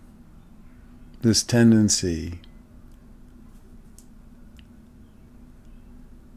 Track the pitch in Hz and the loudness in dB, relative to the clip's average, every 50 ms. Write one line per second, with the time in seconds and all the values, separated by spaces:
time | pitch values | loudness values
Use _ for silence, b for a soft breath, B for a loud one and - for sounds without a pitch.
0 | - - - - - - - - - - - - - b b b b b b b | -20 -20 -20 -20 -20 -20 -20 -20 -20 -20 -20 -20 -20 b b b b b b b
1 | b b b b - 117 107 - - - - 117 117 117 113 110 107 101 - - | b b b b -2 -2 0 -2 -2 -2 0 2 4 4 4 4 2 0 -2 -4
2 | - 90 85 80 78 82 87 87 - - - - - - - - - - - - | -6 -6 -6 -8 -10 -12 -14 -16 -20 -20 -20 -20 -20 -20 -20 -20 -20 -20 -20 -20
3 | - - - - - - - - - - - - - - - - - - - - | -20 -20 -20 -20 -20 -20 -20 -20 -20 -20 -20 -20 -20 -20 -20 -20 -20 -20 -20 -20
4 | - - - - - - - - - - - - - - - - - - - - | -20 -20 -20 -20 -20 -20 -20 -20 -20 -20 -20 -20 -20 -20 -20 -20 -20 -20 -20 -20
5 | - - - - - - - - - - - - - - - - - - - - | -20 -20 -20 -20 -20 -20 -20 -20 -20 -20 -20 -20 -20 -20 -20 -20 -20 -20 -20 -20
6 | - - - - - - - | -20 -20 -20 -20 -20 -20 -20